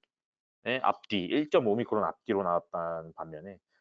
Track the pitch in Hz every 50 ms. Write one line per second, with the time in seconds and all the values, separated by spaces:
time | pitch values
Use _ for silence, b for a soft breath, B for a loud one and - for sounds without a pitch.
0 | _ _ _ _ _ _ _ _ _ _ _ _ - 110 123 131 - - 101 -
1 | _ - 107 98 87 87 101 143 151 151 - 175 131 107 101 117 117 - 110 107
2 | 95 80 - _ _ - 107 98 101 87 87 85 - _ - 90 85 85 82 82
3 | 80 82 80 - 80 82 78 76 82 98 98 95 _ _ _ _